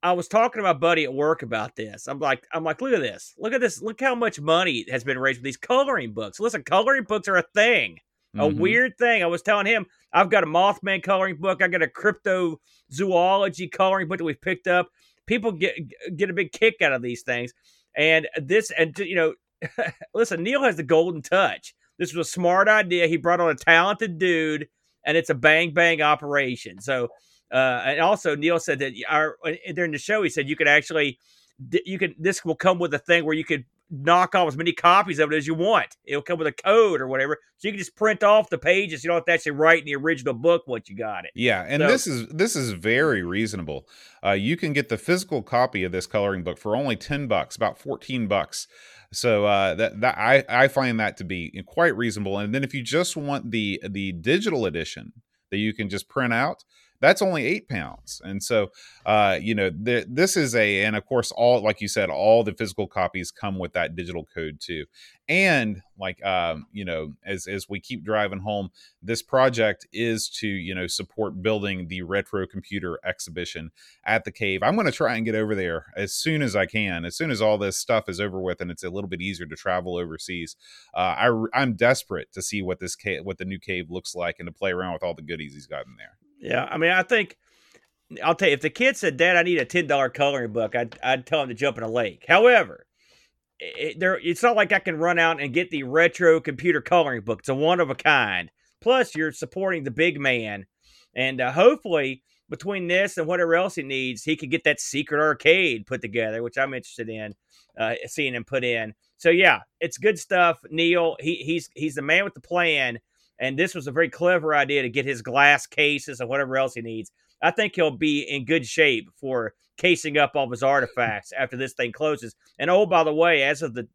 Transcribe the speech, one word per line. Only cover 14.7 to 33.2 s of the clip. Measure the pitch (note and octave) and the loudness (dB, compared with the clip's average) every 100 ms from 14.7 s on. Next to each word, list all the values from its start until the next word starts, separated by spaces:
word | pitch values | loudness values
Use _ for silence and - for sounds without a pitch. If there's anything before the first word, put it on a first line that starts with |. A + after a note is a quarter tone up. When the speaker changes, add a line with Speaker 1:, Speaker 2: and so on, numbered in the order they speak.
| F3+ F3 _ _ _ - | 2 0 _ _ _ -2
Speaker 1:
People | A#3 A3+ | -2 -2
get, | E3+ F3+ - D3 - - E3 | -2 -4 -4 -12 -14 -12 -4
get | G3 | -4
a | |
big | F3+ F3 | -2 -6
kick | - A3 A3 | 2 2 4
out | D#3+ | 0
of | C3 | 2
these | B2 A#2+ | -4 -8
things. | - A#2+ A#2+ _ _ _ _ - | -4 -4 -4 _ _ _ _ 0
And | D#3 D#3+ D#3 D#3+ | 4 4 2 -8
this, | C#3 G3+ A3 - | 0 0 2 0
and, | E3 C#3+ | 0 0
you | F#3+ | -4
know, | F3+ D#3+ - _ _ | 0 0 -2 _ _
<laughs> | D#3+ - E3 - - | -10 -4 -6 -6 -10
listen, | - A#3 E3+ | -2 -2 -2
Neil | F#3 C#4 | -4 0
has | C4 E3 | 0 -2
the | |
golden | C#3 D#3+ F3 D#3+ | 2 4 4 -2
touch. | - F#3 E3+ F#2 - _ _ _ | 0 2 2 0 -12 _ _ _
This | F3 | -6
was | E3 D#3 | -4 -6
a | |
smart | - F3 F3+ G#3 | 0 2 4 6
idea. | G#3+ F#3+ F3 E3 | 4 4 2 2
He | D#3+ | 2
brought | D3+ F3 | 2 2
on | E3+ | 2
a | |
talented | C#3 - E3 F#3 G#3 A3 E3 | 2 6 6 6 0 -4 -2
dude, | F#3 E3+ D#3 D3+ D3 _ _ _ | 2 2 0 -2 -6 _ _ _
and | - D#3+ | 0 0
it's | E3 | 2
a | |
bang, | C#3 D3+ D#3 E3+ | 2 4 4 2
bang | D#3 E3+ D#3+ | 4 4 4
operation. | D3+ D3+ D3 C#3+ C3 B2 G#2+ F#2 | 2 2 0 0 0 -4 -10 -12
So, | A2 B2+ A#2+ - _ _ _ | -4 -2 -2 -8 _ _ _
uh, | B2+ C3 B2 | 2 2 2
and | G#2+ D3 | -2 2
also | E3+ G#3 E3+ D3 | 2 2 0 0
Neil | D#3 E3+ | 0 0
said | - C#3 | 0 -4
that | C3+ A#2 G#2+ | -4 -6 -2
our, | D3+ D#3 D3+ | 0 0 -4
uh, | E3 E3+ F#3+ | -8 -8 -8
during | F3 E3+ | -4 -4
the | D3 | -4
show, | - G#3+ | -2 0
he | F3 | 0
said | D#3 C#3 | -2 -4
you | D3 | 0
could | D3 | 4
actually, | D3+ - D#3+ D3 B2+ _ _ _ _ B2+ | 4 4 0 -2 -4 _ _ _ _ -4
d-, | E3 | -4
you | - F#3 | -4 -4
can, | F3+ - | -4 -2
this | E3+ F#3 | -2 -2
will | E3+ | -4
come | D#3 F#3 F#3 | 0 2 2
with | E3+ | 0
a | C#3+ | -2
thing | - E3+ | 2 2